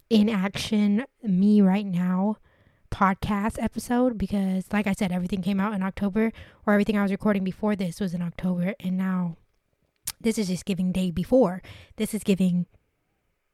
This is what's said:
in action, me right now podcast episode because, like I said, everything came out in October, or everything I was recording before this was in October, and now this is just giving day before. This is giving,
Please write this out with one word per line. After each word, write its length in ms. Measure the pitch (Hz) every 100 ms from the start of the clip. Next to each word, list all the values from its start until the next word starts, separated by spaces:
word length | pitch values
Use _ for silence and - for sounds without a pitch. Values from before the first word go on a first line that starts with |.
| -
in 180 | 220 208
action, 800 | 202 202 - - 214 208 208 269 _
me 400 | 226 180 208 208
right 240 | 190 196 202
now 500 | 175 180 185 202 214 _ _ _ _ _
podcast 720 | - 190 190 - 202 220 -
episode 580 | 226 233 - 240 254 214
because, 520 | 190 202 190 190 -
like 160 | 208 202
I 60 |
said, 180 | 190 190
everything 300 | 180 180 196
came 200 | 185 196
out 120 | 202
in 100 | 196
October, 480 | 190 - 202 208 226 - - - -
or 80 |
everything 240 | 208 208 208
I 40 |
was 80 | 202
recording 320 | 196 214 202
before 320 | 190 - 214
this 260 | 202 180 -
was 120 | 190
in 80 | 175
October, 540 | 170 - 185 175 180 -
and 180 | 185 185
now 400 | 185 185 175 - _ _ _ _ _ _ - -
this 160 | 226 220
is 120 | 185
just 180 | 175 -
giving 260 | 185 185
day 180 | 185 185
before. 520 | 165 170 254 190 180 - - - -
This 160 | 214
is 100 | 208
giving, 440 | - 185 185 175 175 _ _ _ _ _ _ _ _